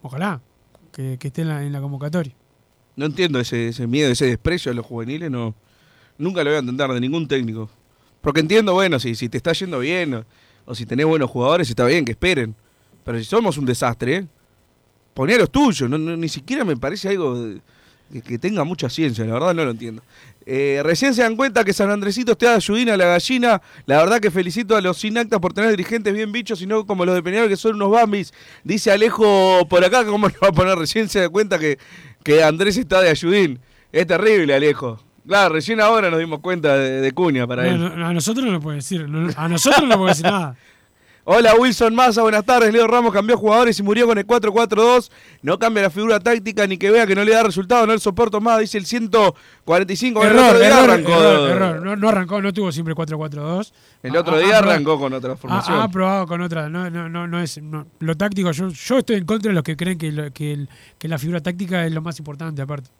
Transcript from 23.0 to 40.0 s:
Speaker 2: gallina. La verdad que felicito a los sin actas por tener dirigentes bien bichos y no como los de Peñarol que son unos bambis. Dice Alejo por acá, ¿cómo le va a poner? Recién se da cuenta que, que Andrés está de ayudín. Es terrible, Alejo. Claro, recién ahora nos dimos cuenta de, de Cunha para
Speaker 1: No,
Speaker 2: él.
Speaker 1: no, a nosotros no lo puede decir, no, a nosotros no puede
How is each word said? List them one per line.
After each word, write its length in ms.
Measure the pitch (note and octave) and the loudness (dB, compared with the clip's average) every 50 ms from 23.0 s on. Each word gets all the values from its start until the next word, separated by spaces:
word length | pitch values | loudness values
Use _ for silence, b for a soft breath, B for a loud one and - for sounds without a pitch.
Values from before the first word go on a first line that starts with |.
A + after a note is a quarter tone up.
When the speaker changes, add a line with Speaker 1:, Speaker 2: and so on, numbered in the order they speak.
| F#3 | 2
Speaker 2:
gallina. 560 | F3 F3 F3 - - C4 B3+ A#3+ A#3+ A3 F#3+ B B B B B | 4 2 2 0 0 -2 0 2 2 2 0 B B B B B
La 140 | - C3+ D3 | 0 4 4
verdad 200 | D#3+ F3+ A3 A#3+ | 4 4 2 2
que 120 | G#3 G#3+ | 2 0
felicito 440 | D#3+ F#3+ F3+ F3+ D#3 A3 A#3+ F#3+ A3 | 0 0 -4 -2 -4 -6 -2 0 0
a 60 | G#3+ | 0
los 160 | F#3+ F3+ F3+ - | 2 0 -4 -2
sin 200 | - G#3+ G#3 A#3 | -4 -4 -2 -2
actas 220 | A#3 G#3 A3+ G3+ | -2 -2 -2 -2
por 140 | E3+ F3+ - | -2 -2 -2
tener 160 | G3 G#3 A3+ | 0 0 0
dirigentes 420 | G#3+ F#3+ F#3 - A3 A#3 G#3 G#3 G3 | 2 0 -2 -4 -4 -4 -2 -2 -2
bien 180 | G#3+ A3 G#3+ | -2 -4 -6
bichos 300 | G#3 A#3+ A#3 - A3+ E3+ | -6 -8 -6 -6 -8 -8
y 40 | F3+ | -6
no 200 | F#3+ G#3+ A3 G#3+ | -4 -4 -4 -2
como 200 | G3 G#3 F#3 F3 | -4 -4 -2 0
los 100 | F3 F#3 | 0 0
de 80 | F3+ E3+ | 0 -2
Peñarol 240 | F3 F#3 G#3+ A#3 A3 | -2 -2 0 2 0
que 80 | G3 | 0
son 200 | F#3 - A3+ A3 | 0 -2 -2 -2
unos 160 | G#3 G3+ G3 | 0 0 2
bambis. 420 | G#3 A#3 A#3 G#3+ G3+ G3+ F3+ - B B B B B B B | 4 4 4 2 2 -4 -6 -8 B B B B B B B
Dice 280 | - F#3 G#3+ - A3 | -4 -4 -2 2 2
Alejo 720 | G3 G3+ G#3+ A#3 - - A3 G#3 G3+ G3 F#3+ F#3 F#3 F3+ F3+ - | 2 4 4 2 2 4 4 4 4 6 4 6 4 4 4 4
por 140 | F#3 F3 F3+ | 4 4 4
acá, 180 | F3+ G3 B3+ A#3+ | 4 4 2 2
¿cómo 220 | G#3 G3+ G#3 G#3 F#3+ | 2 0 0 0 0
le 80 | - - | 0 2
va 80 | - G3+ | 0 2
a 20 | |
poner? 260 | F3+ D3+ F#3 F#3 F#3+ F3 | 4 4 2 2 2 0
Recién 320 | D#3+ D3 - A3 A3 G3 | -2 -4 -2 -2 -4 -2
se 100 | - G3+ | 0 -2
da 80 | F#3 E3+ | -2 0
cuenta 300 | D#3+ G3 A3 G3+ F#3+ E3+ | 0 -2 -2 0 -2 -2
que, 180 | D#3 D3+ C#3+ - B B B B B B B B _ | 0 -2 -2 -4 B B B B B B B B _
que 200 | - D3 D#3 D#3+ | 2 4 6 6
Andrés 320 | D#3 D#3 D#3+ F#3+ G#3 G3 G#3 | 4 2 2 0 0 0 -2
está 240 | B3+ - F#3 F#3 | -2 0 2 4
de 80 | F#3+ E3+ | 4 4
ayudín. 500 | D#3+ F3 - E3+ F#3+ G#3 F#3+ D#3+ C3 B2 b b b b b b | 2 2 0 0 2 2 2 0 0 -6 b b b b b b
Es 160 | - D#3 F3+ E3 | -2 -2 0 0
terrible, 480 | F3+ E3 F#3+ A3 A3 G3+ E3 C#3+ C#3 | 0 2 2 4 4 4 4 2 2
Alejo. 440 | C3+ C#3+ D3+ C#3+ - C3+ B2 A2+ G#2+ _ _ _ _ _ - | 2 4 2 0 0 -4 -10 -10 -12 _ _ _ _ _ 0
Claro, 260 | F3+ G3+ G3+ F3+ D#3 | 2 4 4 4 2
recién 260 | D#3 - F3+ A3+ A3 | 0 -2 -2 0 2
ahora 300 | G#3+ G#3 A3+ A3+ G3+ F3+ | 2 4 4 4 2 2
nos 100 | E3 D#3+ | 0 0
dimos 200 | E3 E3 D#3 D3 | -2 -4 -8 -8
cuenta 360 | D3+ F3+ F#3 F3 D3+ D3+ C#3 | -4 -4 -4 0 2 2 2
de, 260 | C3+ C3+ C3 C3 C3+ | 2 2 0 -2 0
de 100 | C3+ C3+ | -2 -2
Cunha 340 | C3 D3 F3+ F3 C#3+ B2+ B2 | 0 0 0 0 2 0 -2
para 180 | A#2+ B2+ B2 B2 | -2 -2 -2 0
Speaker 1:
No, 240 | - - E3+ E3+ F3+ | 0 0 0 -2 -4
Speaker 2:
él. 120 | D#3+ E3+ | -4 -6
Speaker 1:
no, 80 | E3+ E3 | -4 -2
a 40 | |
nosotros 320 | F3 E3+ C#3+ - A3+ A#3+ C4+ | -2 -2 -2 -2 -4 -2 -2
no 80 | A#3+ | -2
lo 80 | F#3+ E3+ | -2 -4
puede 180 | C#3+ D#3 D3+ D3 | -4 -6 -8 -8
decir, 300 | C3 - G3 E3+ D#3 D3 | -8 -6 -8 -8 -6 -6
no, 220 | D3 D#3+ E3 F3+ - | -6 -4 -4 -4 -4
a 120 | - D#3 E3 | -4 -4 -2
nosotros 400 | E3+ E3 - C4 C#4+ C#4+ D#4 C4 | -2 0 2 4 4 4 4 4
no 80 | A3+ | 2
puede 140 | G3+ | 2